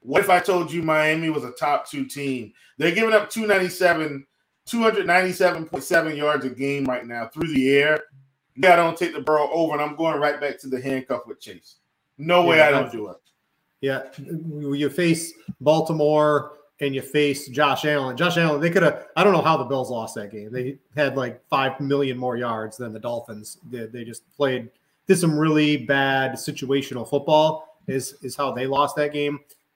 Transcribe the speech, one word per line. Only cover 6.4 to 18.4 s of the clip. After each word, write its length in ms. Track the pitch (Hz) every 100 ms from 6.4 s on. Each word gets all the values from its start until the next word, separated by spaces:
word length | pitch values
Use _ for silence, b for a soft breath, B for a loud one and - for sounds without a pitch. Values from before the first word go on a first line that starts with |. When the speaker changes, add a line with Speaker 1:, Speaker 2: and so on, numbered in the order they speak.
Speaker 1:
a 60 | 131
game 340 | 123 139 143
right 220 | 135 127 120
now 220 | 117 117
through 200 | 151 165
the 220 | 143 131
air. 340 | 139 147 151 - _ _ _ _
Yeah, 200 | - 185
I 20 | 170
don't 220 | 165 165
take 160 | 175
the 60 | 156
Burrow 280 | 139 151 147
over, 220 | 165 160
and 80 | 147
I'm 160 | 147 147
going 240 | 165 147
right 180 | 147 147
back 220 | 147 143
to 80 | 131
the 120 | 127
handcuff 420 | 131 135 127 120 -
with 140 | 107
Chase. 360 | - 90 _ _ _ _ _ _
No 260 | 156 180
way 140 | 170 160
Speaker 2:
Yeah, 100 | 151
Speaker 1:
I 20 |
don't 120 | 139
Speaker 2:
that's 120 | 127
Speaker 1:
do 140 | 117 101
it. 80 | 87 _ _ _ _ _ _
Speaker 2:
Yeah, 220 | 135 135 - -
you 720 | 139 165 160 147 147 143 147
face 420 | 139 175 165 - - B -
Baltimore 920 | 131 160 156 160 151 151 151 147 139 B B _
and 140 | 143
you 60 | 135
face 480 | - 151 147 135 -
Josh 380 | 123 147 135 151
Allen. 320 | 147 131 127
Josh 180 | 175
Allen, 240 | 165